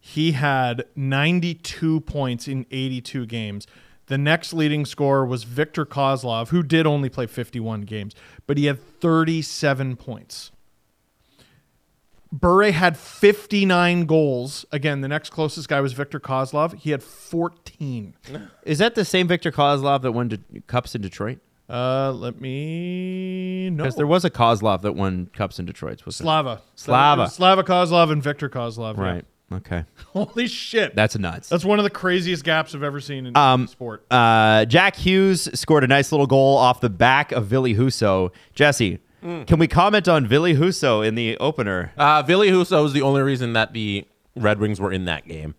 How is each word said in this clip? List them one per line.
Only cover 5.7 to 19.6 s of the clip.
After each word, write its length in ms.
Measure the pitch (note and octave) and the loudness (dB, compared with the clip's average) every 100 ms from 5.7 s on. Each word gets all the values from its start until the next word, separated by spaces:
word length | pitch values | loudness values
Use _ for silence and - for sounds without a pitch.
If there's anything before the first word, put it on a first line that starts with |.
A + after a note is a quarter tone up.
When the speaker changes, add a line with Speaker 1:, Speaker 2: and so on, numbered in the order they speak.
| - | -4
Speaker 1:
Kozlov, 640 | D3 C#3+ C#3 C3+ B2 A2+ A2+ | -6 -2 -2 -2 -4 -6 -2
who 140 | E3+ | -2
did 240 | D3+ E3 D#3 | 2 2 2
only 220 | D3 C#3 | 0 -2
play 160 | - A#2+ | -6 -8
fifty-one 560 | - A#2 B2 A2+ A2 | -8 -10 -8 -8 -8
games, 320 | G2+ G#2+ G2+ - - - - | -8 -10 -12 -16 -20 -20 -4
but 100 | D3 | 0
he 100 | D3 | 0
had 120 | C3+ - _ | -2 -10 _
thirty-seven 960 | F3 D#3+ D#3+ E3 D3 - D3+ C3+ C3+ B2 | 0 2 2 -2 -4 -4 -2 -2 -4 -8
points. 540 | - A2 - - - - _ _ _ _ _ _ _ _ _ _ _ _ _ _ _ _ _ | -12 -16 -16 -20 -20 -20 _ _ _ _ _ _ _ _ _ _ _ _ _ _ _ _ _
Bure 400 | D3 F3+ F3+ G#3 | -2 4 4 4
had 240 | D#3+ F3+ D#3+ | 4 2 0
fifty-nine 1120 | - - G3+ G3+ - G#3 G3 F3+ F3 F3 E3 | -14 2 4 4 0 0 2 4 2 0 2
goals. 580 | D#3+ D3+ B2+ B2+ - - | 2 2 0 -6 -12 -10
Again, 300 | D3+ D3 C#3+ | -4 -4 -4
the 60 | C3+ | -4
next 220 | D3+ - | -6 -8
closest 380 | - D#3 E3 D3 | -6 -6 -6 -4
guy 120 | C#3+ | -2
was 100 | C#3 | -2
Victor 260 | B2 C#3+ D3+ | -4 -8 -8
Kozlov. 560 | - C3 C3 D3 D#3+ - | -6 -4 -4 -2 -4 -4
He 140 | D#3+ | -6
had 120 | C#3+ | -6
fourteen. 1120 | - - - E3+ E3+ _ - _ D3 A#2+ G2+ - - C#3 G2+ _ | -8 -20 -10 -6 -6 _ -20 _ -10 -8 -12 -18 -18 -18 -18 _
Speaker 2:
Is 140 | - D3 | -4 2
that 160 | A3 | 2
the 100 | A#3 | 2
same 240 | F#3+ F#3+ F3+ | 0 0 0
Victor 240 | F3 E3+ | 0 -2
Kozlov 480 | C#3+ | 0